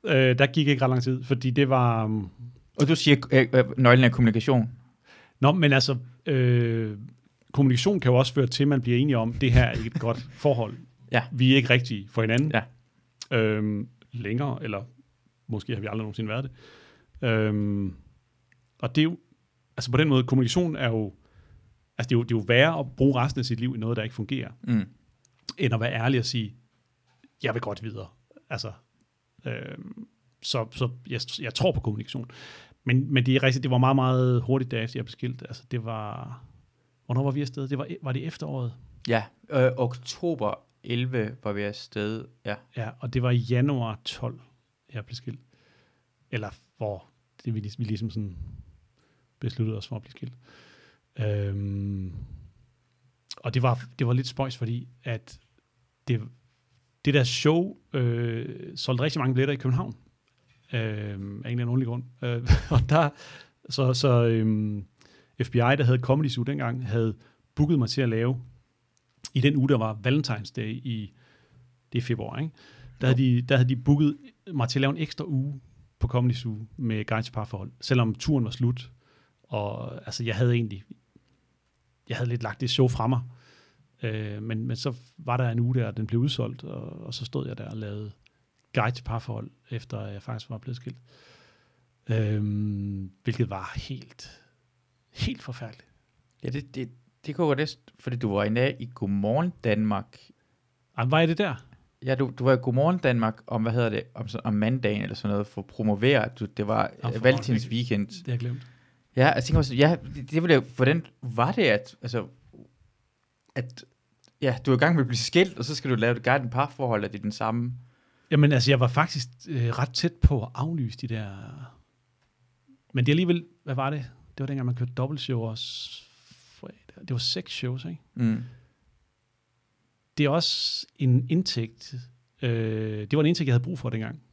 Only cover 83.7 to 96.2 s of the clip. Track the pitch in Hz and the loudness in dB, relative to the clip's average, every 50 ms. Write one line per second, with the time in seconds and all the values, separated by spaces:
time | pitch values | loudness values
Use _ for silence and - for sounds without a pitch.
83.7 | _ _ _ _ _ _ - 113 110 107 107 107 104 104 107 113 113 110 113 123 | _ _ _ _ _ _ -6 -6 -4 -4 -6 -8 -8 -10 -8 -6 -4 -4 -4 -4
84.7 | 120 120 - 143 120 123 - _ _ - 160 127 120 123 127 120 113 117 120 120 | -4 -4 -4 -6 -6 -6 -12 _ _ -12 -4 -2 0 0 2 0 2 0 0 2
85.7 | 127 127 117 110 104 107 110 107 113 117 123 143 127 - 120 110 120 123 - - | 2 0 -2 -2 -4 -6 -4 -2 0 0 2 0 0 -2 -4 -6 -6 -10 -12 -12
86.7 | - - - - - - - - 123 - 123 123 - 135 135 131 127 123 - 107 | -12 -10 -10 -12 -14 -14 -12 -12 -10 -10 -10 -6 -6 -6 -6 -6 -8 -10 -12 -12
87.7 | 104 110 110 104 101 104 107 104 101 _ _ _ _ _ _ _ _ _ _ _ | -10 -10 -10 -8 -8 -10 -10 -12 -14 _ _ _ _ _ _ _ _ _ _ _
88.7 | _ 127 107 113 123 123 - - 117 117 - - 107 110 110 - _ _ _ _ | _ 0 0 0 -2 -4 -6 -6 -6 -6 -6 -6 -8 -8 -10 -12 _ _ _ _
89.7 | 123 117 - - - 110 104 104 101 101 - - 117 113 - _ 117 110 - - | -10 -10 -10 -8 -10 -10 -10 -10 -12 -12 -10 -10 -10 -10 -10 _ -12 -12 -10 -10
90.7 | 123 123 - 123 123 - _ _ _ - - - - _ _ _ _ _ _ _ | -12 -10 -10 -14 -14 -14 _ _ _ -20 -20 -20 -20 _ _ _ _ _ _ _
91.7 | _ _ _ _ _ _ _ - 113 110 110 104 107 107 104 104 104 104 104 104 | _ _ _ _ _ _ _ -2 0 0 0 0 0 0 -2 -2 -2 -2 -2 -2
92.7 | 104 101 101 101 101 98 95 95 _ _ _ - 113 - 120 - 98 95 95 - | -2 -4 -4 -6 -6 -6 -8 -10 _ _ _ -4 0 0 -2 -2 -2 -8 -8 -8
93.7 | - - - - 135 123 - - - - - - - - _ _ _ _ _ _ | -10 -10 -10 -10 -12 -14 -14 -18 -20 -20 -20 -20 -20 -20 _ _ _ _ _ _
94.7 | _ _ _ _ _ _ _ _ _ - - - 262 - - - 123 - 123 110 | _ _ _ _ _ _ _ _ _ -6 -4 -4 -4 -6 -10 -12 -12 -12 -12 -14
95.7 | 113 _ - _ _ _ _ _ _ _ | -16 _ -20 _ _ _ _ _ _ _